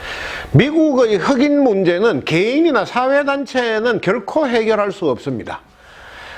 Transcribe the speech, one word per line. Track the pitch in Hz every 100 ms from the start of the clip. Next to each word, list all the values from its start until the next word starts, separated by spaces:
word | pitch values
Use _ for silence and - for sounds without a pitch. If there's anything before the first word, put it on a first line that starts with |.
| - - - - -
미국의 | 135 262 320 311 254 233 202
흑인 | - 262 294 285
문제는 | 262 190 175 175 226 151 -
개인이나 | 160 214 277 330 240
사회단체는 | 180 240 254 277 285 277 269 254 240 220 233 214
결코 | 175 233 - 302 285
해결할 | 233 220 214 202
수 | - 156
없습니다. | 117 - 120 - - - - - - - - -